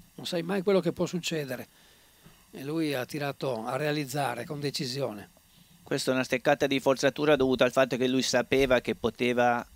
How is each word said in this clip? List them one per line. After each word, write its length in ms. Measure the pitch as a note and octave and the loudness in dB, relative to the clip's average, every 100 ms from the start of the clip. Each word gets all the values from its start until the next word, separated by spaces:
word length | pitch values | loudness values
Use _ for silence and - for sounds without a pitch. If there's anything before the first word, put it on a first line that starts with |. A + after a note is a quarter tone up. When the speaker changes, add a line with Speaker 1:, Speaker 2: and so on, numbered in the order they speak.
| - - | -20 -14
Speaker 1:
non 100 | B2+ | -8
sai 180 | F3 | -6
mai 180 | E3 G3 | -4 -2
quello 200 | F#3 F#3+ | 2 2
che 100 | E3+ | 2
può 140 | D#3 E3+ | -2 -4
succedere. 600 | F3 - D#3+ C3+ B2 - _ _ _ _ _ - - _ | -4 -4 -6 -6 -10 -12 _ _ _ _ _ -20 -20 _
E 100 | - | -14
lui 300 | C3+ E3 D3+ | -6 -4 -2
ha 120 | C3 A#2+ | -2 -4
tirato 600 | D3+ C#3+ - C#3+ A2+ A#2 | -6 -6 -4 -4 -4 -4
a 120 | C3 | -2
realizzare 680 | D3+ D3+ C3+ C#3+ C3 A#2+ A#2 | -2 -2 -2 -2 -2 -4 -8
con 140 | D3 | -6
decisione. 680 | C#3+ - C3 C3+ B2 G#2 - _ _ _ _ - | -6 -4 -6 -4 -6 -6 -16 _ _ _ _ -16
Speaker 2:
Questa 280 | - C3+ - | -6 -4 0
è 20 | |
una 100 | C3 | 0
steccata 440 | B2+ B2 D3+ C#3+ C#3 | 0 0 2 2 2
di 120 | C3+ | 2
forzatura 560 | C#3 C3 C#3 C3+ D3+ C#3+ | 2 2 2 2 2 4
dovuta 280 | C3 B2+ | 4 4
al 80 | B2+ | 4
fatto 260 | C3 C3 A#2+ | 4 2 2
che 100 | B2+ | 0
lui 140 | C3 | 0
sapeva 580 | A#2+ B2 A#2+ C3+ C3+ A#2+ | 2 0 2 2 4 2
che 160 | A#2+ G#2+ | 0 -2
poteva 680 | A2+ - B2 A#2+ A#2+ A#2+ - | -2 0 0 2 2 2 -4